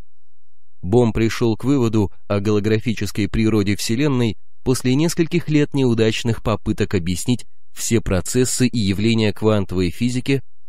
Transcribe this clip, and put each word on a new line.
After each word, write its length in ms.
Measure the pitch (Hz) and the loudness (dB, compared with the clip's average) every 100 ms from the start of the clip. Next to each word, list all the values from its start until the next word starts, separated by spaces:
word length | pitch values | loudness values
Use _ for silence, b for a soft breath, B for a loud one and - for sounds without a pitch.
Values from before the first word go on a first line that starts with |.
| - - - - - - - - | -10 -10 -10 -10 -10 -10 -8 -8
Бом 300 | 92 117 120 | 0 4 4
пришёл 440 | 107 113 - 117 107 | 2 0 2 0 0
к 80 | |
выводу 480 | 123 143 117 107 98 - - | 0 2 2 2 0 -2 -4
о 100 | 101 | -2
голографической 920 | 101 104 104 110 120 104 101 - 98 | 2 0 2 0 0 -2 -4 -2 -2
природе 460 | 110 110 107 98 | 2 2 2 2
Вселенной 640 | 98 - 113 147 127 117 92 - - | 0 -2 0 2 2 0 -2 -6 -4
после 320 | - 131 127 | -2 0 2
нескольких 540 | 131 165 - 160 170 - | 2 2 0 0 0 2
лет 260 | 151 147 | 2 2
неудачных 680 | 139 127 113 110 110 120 110 | 2 2 4 2 2 -2 -2
попыток 520 | - 101 - 101 101 | -2 -2 -2 -2 0
объяснить 520 | 101 85 87 - 120 - - - | 0 0 -2 0 -2 -2 -10 -10
все 280 | - - 113 | -8 0 0
процессы 680 | - 92 - 127 127 - 123 | 2 0 0 0 0 2 0
и 100 | 113 | 2
явления 540 | 98 95 107 113 107 | 0 2 2 2 2
квантовой 580 | - 107 107 95 90 90 | 2 2 2 0 0 0
физики 520 | - 120 123 120 135 - - | 0 -2 0 0 -2 -2 -10